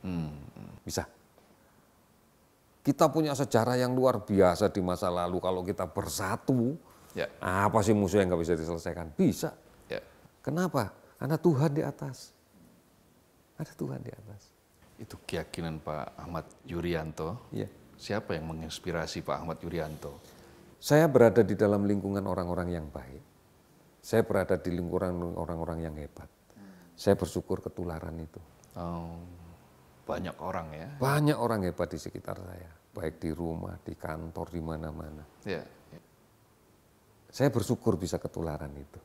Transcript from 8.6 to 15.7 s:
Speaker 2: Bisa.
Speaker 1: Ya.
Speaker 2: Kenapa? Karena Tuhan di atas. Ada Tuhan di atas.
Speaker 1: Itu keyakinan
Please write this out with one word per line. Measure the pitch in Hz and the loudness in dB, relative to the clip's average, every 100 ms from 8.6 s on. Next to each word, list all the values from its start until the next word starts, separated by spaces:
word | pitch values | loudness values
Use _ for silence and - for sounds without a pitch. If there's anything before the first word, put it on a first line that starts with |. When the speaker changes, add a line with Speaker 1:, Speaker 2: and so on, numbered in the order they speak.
| 80 85 90 85 82 | 0 -4 -6 -8 -8
Speaker 2:
Bisa. | 78 185 92 160 - - - - | 2 2 4 -4 -8 -20 -20 -10
Speaker 1:
Ya. | - - - - _ | -10 -10 -20 -20 _
Speaker 2:
Kenapa? | - 156 180 143 101 - - - | -4 -2 0 0 -2 -6 -20 -8
Karena | 135 156 | -2 4
Tuhan | 180 135 160 | 4 6 4
di | 143 | 2
atas. | 139 - 143 123 - _ _ - - - _ _ _ _ _ _ _ - | -2 -6 -10 -12 -18 _ _ -20 -20 -20 _ _ _ _ _ _ _ -12
Ada | 156 | -12
Tuhan | - 139 131 | -8 -8 -8
di | - | -10
atas. | - 104 101 - _ _ _ - - | -14 -18 -20 -20 _ _ _ -20 -20
Speaker 1:
Itu | 110 - | -16 -14
keyakinan | - 87 78 - 82 | -8 -8 -6 -6 -6